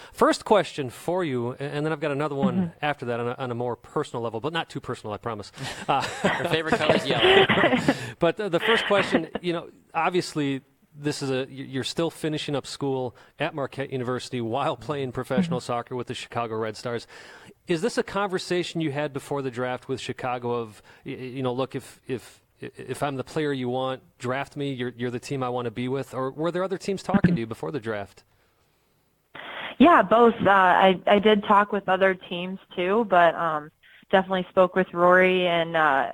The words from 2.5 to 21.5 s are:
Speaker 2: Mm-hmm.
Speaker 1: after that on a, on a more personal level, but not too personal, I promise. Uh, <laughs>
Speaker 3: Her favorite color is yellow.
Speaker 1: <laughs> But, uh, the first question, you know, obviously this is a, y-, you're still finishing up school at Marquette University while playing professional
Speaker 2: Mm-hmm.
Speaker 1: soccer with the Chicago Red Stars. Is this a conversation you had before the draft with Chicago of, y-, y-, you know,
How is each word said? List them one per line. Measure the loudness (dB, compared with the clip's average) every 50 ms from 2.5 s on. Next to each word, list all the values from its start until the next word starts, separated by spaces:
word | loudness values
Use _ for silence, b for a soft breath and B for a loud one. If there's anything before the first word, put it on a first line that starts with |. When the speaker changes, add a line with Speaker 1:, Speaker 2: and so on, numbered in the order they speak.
| 2
Speaker 2:
Mm-hmm. | 0 -2 -2 -4 -4
Speaker 1:
after | -2 -2 -2 -2 -4
that | -4 -4 -2
on | -2
a, | -4 -4
on | -4 -6 -4
a | -4
more | -4 -4 -4 -6
personal | -6 -8 -6 -4 -4 -4 -4 -4 -6 -4
level, | -4 -4 -4
but | -4 -4 -4
not | -4 -6 -6
too | -10 -10
personal, | -8 -8 -8 -8 -8 -8 -8
I |
promise. | -6 -6 -6 -8 -8 -10 -14 -14 B -10 B B B B B
Uh, | 0 0
<laughs> | 0 -4 -4 -2
Speaker 3:
Her | -2 0 0 -2 -2
favorite | 0 0 0 0 2 0
color | 2 4 4 2
is | 2 2
yellow. | 0 0 2 4 6 6 6 6 6
Speaker 1:
<laughs> | 4 4 4 4 2 2 2 2 0 0 -2 -12 -4 0
But, | 2 2 2 0
uh, | -2
the | 0 0 0
first | 2 2 2 2 2
question, | 2 2 2 2 2 0 0 0 -2 -8 -6
you | -4 -4
know, | -4 -4 -6 -10 -18 _ _ _ -2
obviously | 0 0 2 2 0 0 -2 -2 -2 -2 0 -2 -4 -6 _ _ _ _ _ -12
this | -6 -4 -4 -4 -4
is | -2 -2
a, | -2 -2
y-, | -4 -6
you're | -10 -14 -10 -8 -6 -4 -4
still | -4 -2 -2 -2 -2
finishing | -2 -4 -4 -4 -4 -4 -4 -4 -4
up | -4 -4
school | -6 -8 -4 -2 -2 -2 -2 -4 -6 -8 b b b b b
at | -6 -4 -4
Marquette | -4 -6 -6 -6 -8 -8 -6
University | -6 -4 -4 -4 -4 -4 -6 -6 -6 -6
while | -4 -4 -2 -2 -2 -2 -2
playing | -4 -6 -6 -4 -4 -4 -6
professional | -6 -6 -6 -2 0 0 0 0 -2 -4
Speaker 2:
Mm-hmm. | -4
Speaker 1:
soccer | -4 -4 -4 -4 -6 -6
with | -8 -6
the | -8 -10
Chicago | -10 -10 -8 -6 -4 -4 -4 -4
Red | -4 -4 -6 -6
Stars. | -8 -8 -6 -6 -6 -8 -12 B B B B B B B B B B _
Is | -4 -2 0
this | -2 -2 -2
a | -2 -4
conversation | -2 -2 -4 -2 -2 -2 -4 -4 -2 -2 -2 -2 -4 -4 -4
you | -4 -2
had | -2 -4 -4 -4
before | -6 -8 -6 -6 -4 -4
the | -4 -4
draft | -4 -4 -4 -4 -6 -6 -6
with | -6 -6 -6
Chicago | -6 -8 -8 -6 -6 -6 -4 -4 -4 -4 -4
of, | -4 -4 -8 -12 -20 -20 b b b b
y-, | -12 -12 -10
y-, | -10
you | -10 -6 -4
know, | -2 -2